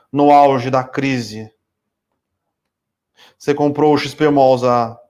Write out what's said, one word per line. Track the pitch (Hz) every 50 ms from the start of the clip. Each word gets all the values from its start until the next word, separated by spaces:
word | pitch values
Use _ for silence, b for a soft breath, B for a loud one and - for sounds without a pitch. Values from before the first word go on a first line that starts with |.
| b b
no | - 143 143 143
auge | 143 143 143 139 135 127 120 131
da | 131 131 127
crise. | - - 143 135 139 131 123 113 104 107 110 110 110 _ _ _ _ _ _ _ _ _ _ _ _ _ _ _ _ _ _ _ _ _ _ _ _ _ _ _ _ _ _ _ _ b b b b b
Você | b - 147 143
comprou | 147 147 147 143 147 151 151 147
o |
X | 143 147 135 -
P | - 151 151
Malls | 143 139 131 131 131 120 123
a | 123 123 120 117 113 117 - _